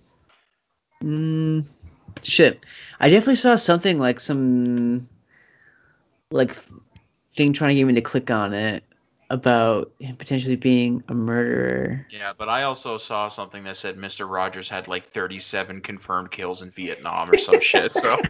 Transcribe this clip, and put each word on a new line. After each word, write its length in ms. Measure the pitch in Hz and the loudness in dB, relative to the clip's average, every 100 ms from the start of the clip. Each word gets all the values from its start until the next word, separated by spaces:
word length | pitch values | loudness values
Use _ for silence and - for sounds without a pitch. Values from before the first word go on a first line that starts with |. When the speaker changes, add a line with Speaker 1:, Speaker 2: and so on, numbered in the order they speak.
| _ _ _ _ _ _ _ _ _ _ | _ _ _ _ _ _ _ _ _ _
Speaker 1:
Mm, 640 | 151 151 160 160 156 156 147 _ - - - - | -4 -2 -2 0 0 0 -4 _ -20 -20 -20 -12
shit. 360 | - - 143 - - - - - | -2 6 6 4 -8 -20 -20 2
I 100 | 143 | 6
definitely 260 | 196 226 254 | 6 6 4
saw 180 | 254 233 | 6 6
something, 440 | - 170 196 160 | 6 4 2 2
like, 200 | 127 123 | 2 0
some, 880 | - 139 131 123 123 120 120 123 123 _ _ _ _ _ _ _ _ _ _ _ _ | -2 0 2 2 2 0 0 -2 -6 _ _ _ _ _ _ _ _ _ _ _ _
like, 260 | 135 127 - - - _ _ _ _ _ - | 0 0 -2 -18 -20 _ _ _ _ _ 0
thing 180 | 147 | 2
trying 160 | 143 147 | 4 2
to 60 | 139 | 4
get 120 | 131 | 4
me 60 | |
to 80 | 120 | 2
click 280 | 113 131 127 | 2 -2 0
on 240 | 113 101 | 0 0
it 300 | 101 107 101 - _ _ _ - | -2 -2 -4 -10 _ _ _ -8
about 600 | 127 131 120 113 107 - - | -2 2 4 4 2 -2 -10
him 160 | 131 127 | -14 -14
potentially 400 | - 131 127 127 | -4 -4 -2 0
being 480 | 131 123 120 120 - | 2 4 2 -2 -4
a 60 | |
murderer. 920 | 123 113 117 120 123 123 127 131 135 - | -4 -2 -2 0 0 -2 -2 -4 -6 -10
Speaker 2:
Yeah, 220 | 107 101 98 | -12 -12 -8
but 100 | 107 | -4
I 160 | 123 | -2
also 340 | 139 127 123 110 | -2 -6 -8 -10
saw 300 | - 107 104 | -6 -6 -6
something 360 | 107 98 101 | -8 -12 -14
that 120 | 98 95 | -12 -10
said 220 | 101 95 | -10 -10
Mister 280 | 95 - 98 | -12 -10 -6
Rogers 420 | 92 95 95 90 | -4 -4 -6 -10
had, 180 | 95 92 | -10 -8
like, 160 | 90 | -10
thirty-seven 800 | - 110 92 95 - 101 95 95 | -8 -8 -8 -8 -8 -6 -8 -10
confirmed 500 | - 98 - 92 90 | -14 -14 -8 -6 -6
kills 300 | - 92 90 | -8 -8 -10
in 80 | 92 | -12
Vietnam 600 | 92 90 78 82 85 85 | -12 -10 -10 -6 -6 2
or 60 | - | 2
some 220 | - - | 4 2
shit, 320 | - 95 - | 4 2 0
so. 260 | - 113 117 - | 0 0 0 0